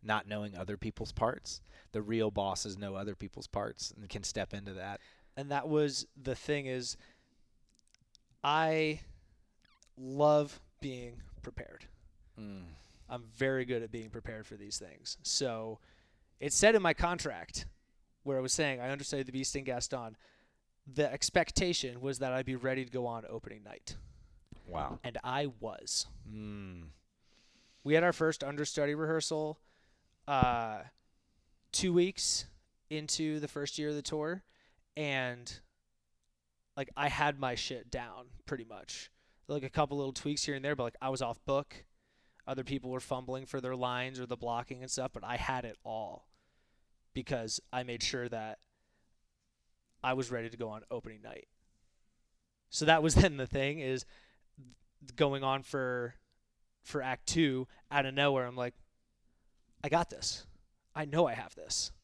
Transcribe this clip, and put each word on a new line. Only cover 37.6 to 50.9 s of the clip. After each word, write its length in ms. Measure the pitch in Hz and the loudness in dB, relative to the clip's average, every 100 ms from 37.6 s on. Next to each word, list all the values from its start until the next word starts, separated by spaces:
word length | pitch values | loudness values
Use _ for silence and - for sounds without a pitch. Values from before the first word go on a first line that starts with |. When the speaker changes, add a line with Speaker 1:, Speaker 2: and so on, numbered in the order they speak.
| - 127 120 | -4 -6 -6
Speaker 2:
down 360 | 127 120 98 123 123 - | -8 -8 -12 -16 -18 -8
pretty 180 | 135 | -6
much. 460 | 113 104 - - - _ _ _ - | -6 -14 -12 -12 -12 _ _ _ -6
Like, 160 | 147 | -4
a 40 | 131 | -2
couple 280 | - 147 143 | 2 2 2
little 140 | 139 | -2
tweaks 300 | 131 147 147 | -2 -2 0
here 100 | - | 0
and 100 | 143 | 0
there, 100 | 135 147 | 0 0
but, 80 | |
like, 120 | 120 - | -2 -2
I 80 | 131 | -2
was 100 | 135 | 0
off 240 | 127 113 | -2 -4
book. 400 | - 139 147 - - _ _ _ _ _ - | 0 0 0 -10 -20 _ _ _ _ _ -8
Other 160 | 131 | -6
people 260 | 127 135 123 | -2 -4 -2
were 100 | 127 | -6
fumbling 440 | - 127 127 131 | -2 -4 -2 -6
for 160 | 131 139 | -4 -4
their 160 | 127 127 | -2 0
lines 420 | 123 123 127 131 | 0 0 -2 -4
or 40 | 123 | -6
the 100 | 123 | -4
blocking 440 | 120 117 120 127 | -2 -2 -2 -8
and 80 | 131 | -6
stuff, 200 | - 131 | -2 -2
but 120 | - | -4
I 120 | 98 120 | -4 -2
had 280 | - 131 120 | 0 -2 -2
it 100 | - | -10
all 420 | - 110 104 - _ _ _ _ _ _ _ _ _ | -8 -6 -6 -10 _ _ _ _ _ _ _ _ _
because 480 | - - 131 113 - - | -10 -4 -4 -4 -6 -4
I 100 | 127 | -6
made 200 | 123 117 | -4 -2
sure 260 | - 131 120 | -2 -2 -2
that 320 | 117 107 107 _ _ _ _ _ _ _ _ _ _ _ _ _ _ | -4 -6 -10 _ _ _ _ _ _ _ _ _ _ _ _ _ _
I 100 | 127 | -2
was 160 | 131 120 | 0 0
ready 180 | 123 113 | -2 -6
to 80 | 113 | -6
go 120 | 113 | -8
on 120 | 107 110 | -8 -8